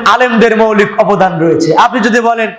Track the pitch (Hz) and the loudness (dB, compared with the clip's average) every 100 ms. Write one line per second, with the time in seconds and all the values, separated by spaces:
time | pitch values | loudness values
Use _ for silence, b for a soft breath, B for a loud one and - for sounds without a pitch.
0 | 226 226 254 233 226 220 220 208 208 - | 0 0 2 2 2 2 0 2 0 0
1 | 190 202 185 170 165 156 160 160 233 247 | 0 0 0 0 0 0 0 2 0 0
2 | 226 226 233 226 214 | -2 -2 -2 -2 -4